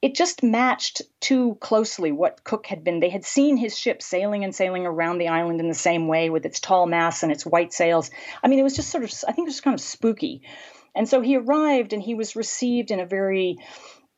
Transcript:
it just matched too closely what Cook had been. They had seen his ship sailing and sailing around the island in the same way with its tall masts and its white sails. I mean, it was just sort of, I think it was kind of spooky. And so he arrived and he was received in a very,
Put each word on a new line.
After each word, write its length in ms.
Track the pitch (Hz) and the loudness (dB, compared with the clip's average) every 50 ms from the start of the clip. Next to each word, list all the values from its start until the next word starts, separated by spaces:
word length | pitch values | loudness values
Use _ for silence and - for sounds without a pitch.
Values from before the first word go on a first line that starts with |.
it 120 | - 269 269 | -2 0 2
just 280 | - 339 349 - - | 0 0 0 0 0
matched 600 | - 233 220 233 254 254 240 - - - - - - - _ _ | 0 2 2 2 2 2 0 0 -4 -6 -8 -8 -12 -12 _ _
too 360 | - - 269 254 247 240 208 - | 0 2 2 2 2 0 -2 -4
closely 520 | - - 226 220 220 214 - - 175 156 | -2 2 2 2 2 0 -2 -2 -2 -2
what 320 | 143 151 180 160 - - - | 2 2 0 0 0 -4 -6
Cook 220 | - 226 214 - | -6 -6 -6 -6
had 180 | - 196 160 156 | -8 -10 -4 -2
been. 160 | 175 175 170 | -2 0 2
They 80 | 165 180 | 0 0
had 160 | 180 190 - | 0 -4 -6
seen 320 | - - 277 277 294 285 | 0 2 4 4 4 4
his 200 | 240 233 214 - | 2 0 -2 -6
ship 260 | - - 240 208 - | -4 -2 -2 -4 -4
sailing 420 | - - 185 180 196 208 208 202 196 | -4 -4 -2 -2 0 0 -2 -2 -4
and 100 | 190 185 | -4 -2
sailing 320 | - 190 185 185 180 180 | -2 -2 0 0 -2 -4
around 320 | 175 165 165 170 170 175 175 | -2 -2 -2 -2 0 0 -2
the 100 | 170 165 | 0 0
island 320 | 165 165 170 170 170 165 | 0 0 0 0 -2 -2
in 80 | 165 165 | -2 -2
the 60 | 160 | -2
same 320 | - - 180 170 165 165 | 0 0 0 2 2 0
way 240 | 160 160 165 165 165 | 2 2 2 2 0
with 140 | 160 160 - | 0 -2 -2
its 160 | - - - | -4 -6 -8
tall 260 | - - 190 185 175 | 0 2 4 4 4
masts 360 | 170 170 170 165 170 - - | 4 2 2 2 0 0 0
and 100 | - 160 | 0 -2
its 140 | 147 - - | -2 -2 0
white 260 | 165 175 170 175 170 | 2 2 2 2 0
sails. 380 | - - 175 170 170 165 156 - - - - - - - | 0 0 2 4 4 2 0 -2 -8 -16 -16 -16 -6 0
I 60 | - 247 | 2 4
mean, 100 | 269 269 | 4 4
it 60 | 269 | 4
was 120 | 277 269 | 2 0
just 140 | 320 294 - | -2 -6 -6
sort 140 | - 330 240 | -6 -6 -6
of, 80 | 208 - - - | -6 -8 -6 -6
I 60 | - | -4
think 140 | 226 - 349 | -4 -2 -4
it 40 | 320 | -4
was 100 | 269 - | -8 -2
kind 140 | - 277 233 | 0 0 0
of 60 | - | 0
spooky. 640 | - - - - - 226 220 - - - - - - - - - - - - - _ _ - 185 | -4 -10 -6 -2 0 0 0 0 -4 -6 -8 -10 -16 -20 -20 -20 -20 -20 -20 -20 _ _ -4 -2
And 100 | 220 226 | 0 2
so 140 | 269 254 | 2 2
he 140 | 233 254 277 | 4 4 2
arrived 580 | 262 226 233 285 302 302 302 285 254 226 202 214 | 2 2 2 2 2 4 4 2 2 0 0 -4
and 80 | 208 | -6
he 120 | 185 220 233 | -4 -6 -6
was 220 | 214 220 214 - | -6 -6 -6 -6
received 540 | 220 220 - - - 254 247 240 240 226 - | -6 -6 -6 -4 -2 -2 0 0 0 -2 -2
in 100 | 214 185 | -4 -4
a 60 | 180 | -4
very, 500 | 175 196 196 196 190 190 190 185 180 175 - - - - - - - - - _ _ _ | -4 -2 -2 0 0 0 0 0 -2 -2 -4 -10 -18 -20 -20 -20 -20 -20 -20 _ _ _